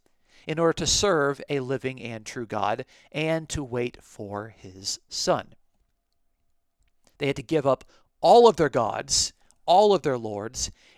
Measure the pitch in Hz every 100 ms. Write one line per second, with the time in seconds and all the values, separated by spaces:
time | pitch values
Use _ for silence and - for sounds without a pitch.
0 | _ _ _ _ - 156 165 - - -
1 | 208 165 143 139 - 143 127 135 131 131
2 | 113 113 110 127 113 113 98 117 - _
3 | _ 151 160 160 156 - 131 120 123 -
4 | - - 101 101 110 - 98 95 98 -
5 | _ - - 143 - - _ _ _ _
6 | _ _ _ _ _ _ _ _ _ _
7 | _ - 143 139 120 156 135 127 - _
8 | _ _ 160 233 233 - 147 131 107 110
9 | 139 - - - _ _ - 180 214 185
10 | 147 123 110 101 110 - - - _